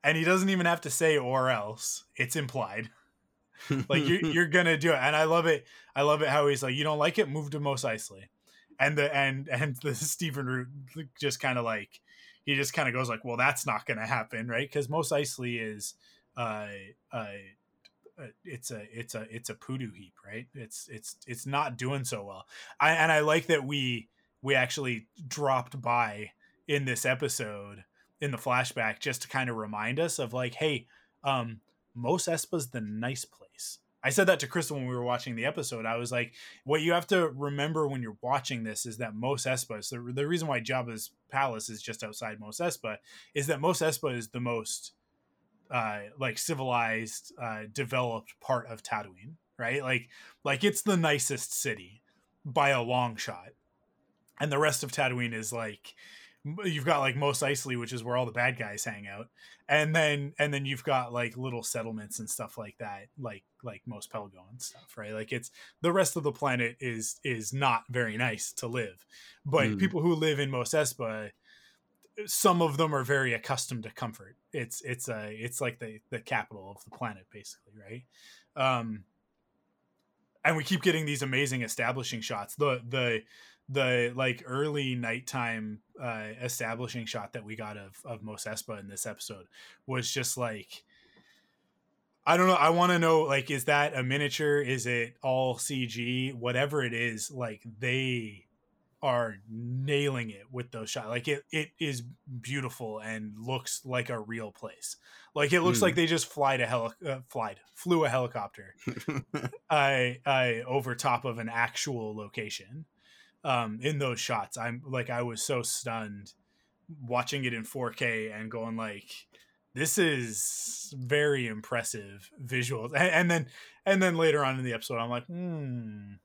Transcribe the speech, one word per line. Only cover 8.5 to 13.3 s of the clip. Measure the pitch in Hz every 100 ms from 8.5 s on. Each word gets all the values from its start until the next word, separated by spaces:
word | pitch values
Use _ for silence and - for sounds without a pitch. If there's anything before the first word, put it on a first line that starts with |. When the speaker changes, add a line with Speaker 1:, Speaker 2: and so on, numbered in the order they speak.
| - _ -
Speaker 1:
And | 139 147
the, | 143 139
and, | 139 135 151
and | 123 151 127
the | 147 123
<laughs> |
Stephen | 151 - 165 139 127
Root | 127 127 139 135 165 147 _
just | 143 143
kinda, | 135 123
like, | 117 107 101 - _ - - _
he | - 139
just | 135
kinda | - 135
goes, | 120 127
like, | 113
"Well, | 123